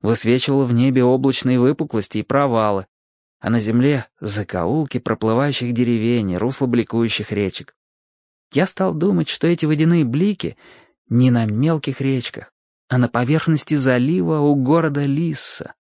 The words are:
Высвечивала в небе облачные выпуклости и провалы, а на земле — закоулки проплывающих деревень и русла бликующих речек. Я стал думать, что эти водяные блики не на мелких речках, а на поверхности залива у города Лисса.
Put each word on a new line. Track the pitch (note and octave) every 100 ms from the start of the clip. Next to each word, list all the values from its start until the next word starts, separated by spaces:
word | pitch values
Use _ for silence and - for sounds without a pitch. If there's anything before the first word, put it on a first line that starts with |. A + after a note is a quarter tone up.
Высвечивала | G#2 A2+ A2+ B2+ C3+ C#3
в | C3
небе | A#2 C3 B2+
облачные | B2 C3 C3+ B2+ B2+ B2+
выпуклости | B2 D3 D3+ A2+ G2+ G#2+
и |
провалы, | G#2 C3 C#3+ A#2 G#2+ G2 F#2+ _ _ _ _ _
а | G#2+
на | A#2
земле — | G#2+ A#2 C3 C#3+ A2+ _
закоулки | G#2+ G2 G2+ F#2 E2+ D3 D3 B2
проплывающих | - A2 A2 A2+ C#3+ B2+ B2
деревень | A#2+ A#2+ A#2 A2+ A#2+ G2+
и | F2+
русла | A2+ C#3 B2+
бликующих | A#2+ A2 A2+ A#2 - G#2
речек. | G2+ G2 - - _ _ _ _ _ _ _ _
Я | C#3 F#3
стал | - F#3+
думать, | D#3+ F3+ F3+ D3+
что | - E3
эти | E3+ D#3
водяные | D3+ D#3+ E3+
блики | C3 C3+ G3 G3+ D#2+ - - - _ _ _
не | A#2 B2+
на | A#2+
мелких | A2+ G#2+ D3 D#3+ C#3 C3
речках, | C3+ C3 - - - _ _ _ _
а | B2+
на | B2
поверхности | A#2 B2 D#3 - D3+ -
залива | D3+ C3 B2 B2+ F3+ E3+ D#3+
у | D3 C#3+
города | B2+ E3 D#3+ C#3+
Лисса. | C#3+ C#3 E3+ D3 - - - -